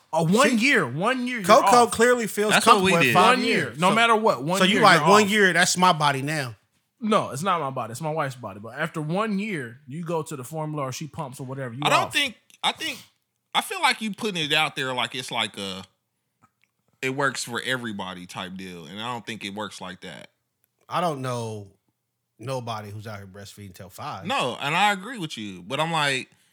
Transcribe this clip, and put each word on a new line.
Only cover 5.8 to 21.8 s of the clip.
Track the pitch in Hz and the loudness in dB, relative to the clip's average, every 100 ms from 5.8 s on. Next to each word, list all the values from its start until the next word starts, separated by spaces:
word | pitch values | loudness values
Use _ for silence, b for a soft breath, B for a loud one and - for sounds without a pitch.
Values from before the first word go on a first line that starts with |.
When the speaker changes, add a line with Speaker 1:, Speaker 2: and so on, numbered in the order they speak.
| 180 | 4
Speaker 2:
body | 156 147 135 | 4 2 0
now." | 139 156 127 107 _ _ _ _ | -4 -4 -6 -10 _ _ _ _
Speaker 1:
No, | 214 202 104 | 0 0 0
it's | 127 | -4
not | 196 170 | -2 -2
my | 135 | -2
body. | 127 113 | -6 -8
It's | 117 | -8
my | 156 | -6
wife's | 156 135 123 | -4 -4 -6
body. | 110 101 | -14 -12
But | 110 135 | -14 -6
after | 165 160 | -6 -6
one | 151 185 220 196 | -4 -2 -2 -2
year, | 220 165 117 120 - | -4 -6 -8 -14 -14
you | 156 | -12
go | 165 165 | -4 -4
to | 151 139 | -4 -10
the | |
formula | 123 160 156 151 | -10 -8 -6 -6
or | 131 | -6
she | - 151 | -8 -10
pumps | - 139 131 | -10 -12 -10
or | |
whatever. | 131 135 127 | -12 -10 -10
You | 120 | -4
Speaker 3:
I | 170 | 2
don't | 320 | 2
Speaker 1:
off. | 381 | 2
Speaker 3:
think. | 294 269 - _ - | -2 -2 -6 _ -6
I | - | -4
think. | - 311 247 - _ _ _ _ | -4 -10 -10 -16 _ _ _ _
I | - | -4
feel | - 392 | -4 -2
like | 277 240 | 0 0
you | 220 | -6
putting | - 220 180 | -4 -4 -4
it | 147 | 0
out | 156 147 151 | 0 0 -2
there | 131 | -4
like | 123 113 | -2 -4
it's | 131 117 | -6 -6
like | 120 110 107 | -4 -4 -6
a, | 98 92 - _ _ _ _ _ _ _ _ _ _ _ | -10 -10 -14 _ _ _ _ _ _ _ _ _ _ _
it | 131 | -6
works | 135 139 123 | -2 -2 -2
for | 131 117 | -6 -6
everybody | 123 127 117 101 92 90 90 | -4 -6 -6 -8 -10 -10 -12
type | 107 92 95 | -10 -10 -10
deal, | 92 87 76 | -12 -14 -14
and | 101 | -12
I | 120 | -8
don't | 120 117 | -8 -10
think | 107 | -10
it | 101 | -10
works | 101 101 - | -8 -10 -10
like | 92 90 | -14 -14
that. | 92 64 - _ _ _ _ _ - | -16 -16 -20 _ _ _ _ _ -8
Speaker 2:
I | 151 | -4
don't | 175 135 | -2 -4
know | 131 120 113 107 98 _ | -6 -6 -6 -10 -14 _